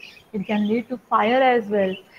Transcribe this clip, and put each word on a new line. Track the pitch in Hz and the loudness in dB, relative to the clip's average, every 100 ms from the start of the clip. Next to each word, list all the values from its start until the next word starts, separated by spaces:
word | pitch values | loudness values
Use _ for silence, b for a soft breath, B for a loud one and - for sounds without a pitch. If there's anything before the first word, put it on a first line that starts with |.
| B B - | B B -12
it | 214 190 | -10 -4
can | 208 208 | -2 0
lead | 233 226 | -2 -4
to | 247 | -12
fire | - 226 214 254 | -2 0 2 4
as | 262 240 202 | 4 2 0
well. | 208 190 190 - | 0 0 -4 -14